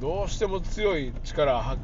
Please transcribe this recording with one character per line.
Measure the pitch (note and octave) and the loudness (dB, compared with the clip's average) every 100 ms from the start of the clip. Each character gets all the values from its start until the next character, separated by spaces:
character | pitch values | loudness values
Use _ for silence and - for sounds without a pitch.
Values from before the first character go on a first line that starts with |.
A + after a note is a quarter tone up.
ど | C3+ F#3 | -2 -2
う | G3 | -2
し | - | 0
て | G3+ | 0
も | F#3+ | 0
強 | E3+ G#3 G#3 E3+ | -2 0 2 2
い | C3 A#2 | -2 -6
力 | - - C#3+ B2 | -4 2 4 4
発 | B2 C3+ | 0 -2